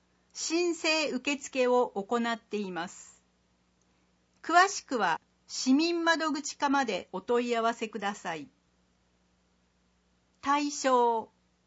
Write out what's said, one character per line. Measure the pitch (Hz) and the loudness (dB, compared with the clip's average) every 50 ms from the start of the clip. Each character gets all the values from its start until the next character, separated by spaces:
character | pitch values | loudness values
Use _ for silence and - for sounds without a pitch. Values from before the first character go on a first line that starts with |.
| _ _ _ _ _ _ - | _ _ _ _ _ _ -12
申 | - - - 320 339 349 349 320 | -10 -6 -2 0 0 2 0 0
請 | - - 320 311 320 302 - | 0 0 0 0 0 0 -2
受 | - 254 247 285 285 | -4 -4 -4 -4 -4
付 | 285 - - - 262 247 | -4 -6 -4 -2 0 2
を | 247 247 247 240 - | 4 4 2 2 0
行 | - 202 196 - 240 233 233 233 | -2 -6 -4 -2 -2 -2 0 -2
っ | 233 220 | -4 -6
て | - _ 208 | -6 _ -6
い | 208 202 185 | -6 -6 -6
ま | 180 165 175 | -6 -8 -8
す。 | 180 - - - - - _ _ _ _ _ _ _ _ _ _ _ _ _ _ _ _ _ _ _ _ _ _ _ _ _ | -10 -12 -18 -20 -20 -20 _ _ _ _ _ _ _ _ _ _ _ _ _ _ _ _ _ _ _ _ _ _ _ _ _
詳 | - - 320 349 381 392 | -2 4 6 6 6 6
し | - - - | 2 -4 -6
く | - 269 | -4 -2
は | 226 196 170 160 - _ _ _ _ _ - | 0 0 0 -2 -2 _ _ _ _ _ -12
市 | - - - 262 262 | -10 -2 2 4 4
民 | 294 330 339 339 339 330 | 4 4 2 0 2 2
窓 | 330 330 311 320 311 | 2 2 2 0 -2
口 | 269 294 - - - | -4 -4 -6 -10 -4
課 | - 294 277 | -2 0 0
ま | 277 277 262 | 2 0 0
で | 220 190 170 - - | 0 -4 -6 -6 -8
お | - 180 | -10 -8
問 | - - 240 240 247 240 | -4 0 0 0 0 0
い | 233 | 0
合 | 226 | 0
わ | 226 233 240 | 0 0 -2
せ | - 233 214 | -4 -6 -8
く | - 214 | -6 -6
だ | 202 202 202 | -6 -6 -6
さ | - - 185 165 | -6 -8 -8 -8
い。 | 156 139 - _ _ _ _ _ _ _ _ _ _ _ _ _ _ _ _ _ _ _ _ _ _ _ _ _ _ _ _ _ _ _ _ _ _ _ _ _ _ | -8 -10 -14 _ _ _ _ _ _ _ _ _ _ _ _ _ _ _ _ _ _ _ _ _ _ _ _ _ _ _ _ _ _ _ _ _ _ _ _ _ _
対 | - 277 285 294 294 294 | 0 0 2 2 2 -2
象、 | 294 - - 262 254 240 240 233 233 220 214 - _ _ _ _ _ _ _ | -4 -2 2 4 4 4 4 4 2 -2 -4 -10 _ _ _ _ _ _ _